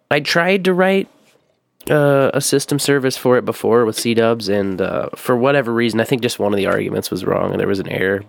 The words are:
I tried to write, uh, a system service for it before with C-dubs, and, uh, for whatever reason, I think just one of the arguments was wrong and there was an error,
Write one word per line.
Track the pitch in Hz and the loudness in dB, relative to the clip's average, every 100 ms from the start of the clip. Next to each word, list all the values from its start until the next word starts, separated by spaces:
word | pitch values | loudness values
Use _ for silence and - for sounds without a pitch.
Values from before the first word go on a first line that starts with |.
| - | -2
I | 147 | -2
tried | 143 170 175 196 | 0 0 2 2
to | 185 | 2
write, | 180 185 196 - _ _ _ _ _ _ _ - | 2 2 0 -2 _ _ _ _ _ _ _ 0
uh, | 151 143 139 135 | 2 4 4 2
a | 143 | 0
system | - 139 - 143 | 0 0 0 -2
service | - 143 131 - | 0 2 0 0
for | 127 123 | 2 2
it | |
before | 104 - 107 117 | 0 -2 2 2
with | 113 110 | 2 0
C-dubs, | 120 117 117 117 98 | 0 2 2 2 0
and, | 101 98 92 | 0 0 -2
uh, | 92 - - | -2 -2 -6
for | - - 123 | -6 -2 0
whatever | 131 143 117 | 2 0 0
reason, | 117 117 110 | 0 0 0
I | |
think | 113 127 | 0 0
just | 120 - | -2 -2
one | 101 | -2
of | 101 | 0
the | 95 | 0
arguments | 101 98 104 - | 0 -2 -4 -4
was | 92 95 | -4 -2
wrong | 95 95 | -2 -2
and | 95 | -2
there | 98 | -2
was | 98 | -2
an | - | -4
error, | - 95 98 | -4 -2 -2